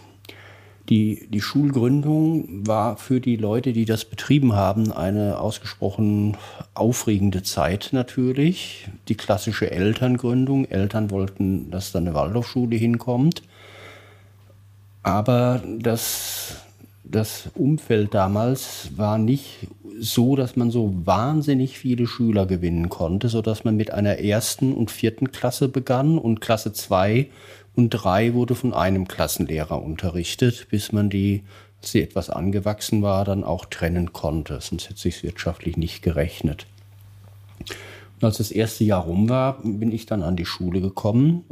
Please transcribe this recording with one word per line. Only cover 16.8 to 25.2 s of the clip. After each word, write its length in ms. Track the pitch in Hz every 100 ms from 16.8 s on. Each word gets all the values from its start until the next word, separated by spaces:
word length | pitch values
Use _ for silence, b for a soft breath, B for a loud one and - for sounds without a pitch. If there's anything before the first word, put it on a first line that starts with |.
| - -
das 460 | - 110 107 - - -
Umfeld 580 | 135 151 - 110 104
damals 760 | 104 95 104 120 131 - - 85 67
war 220 | 208 220
nicht 500 | 123 143 - - 98 - - 107
so, 360 | 113 - 120 139
dass 200 | 123 127
man 140 | 120
so 220 | 120 107 92 82
wahnsinnig 760 | 92 127 156 143 135 131 -
viele 280 | 127 120 117
Schüler 380 | - 117 104 95
gewinnen 440 | 92 87 85 87
konnte, 400 | - 82 98 120
sodass 340 | 113 110 107
man 120 | 117 107
mit 140 | 107
einer 280 | 101 104 95
ersten 540 | 104 107 - - 131
und 180 | 139 110
vierten 400 | - 113 -